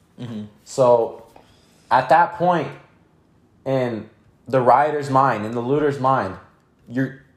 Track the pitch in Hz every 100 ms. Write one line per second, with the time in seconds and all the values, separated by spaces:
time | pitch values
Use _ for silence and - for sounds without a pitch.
0 | _ - 120 107 104 _ - - 123 120
1 | 113 - - - _ _ _ _ - 127
2 | - 165 165 - 175 170 139 - _ _
3 | _ _ _ _ _ _ 135 135 123 110
4 | - _ _ _ - 131 123 123 151 147
5 | 139 131 135 110 107 120 131 147 147 127
6 | 131 131 95 90 - _ _ _ - 120
7 | 131 - _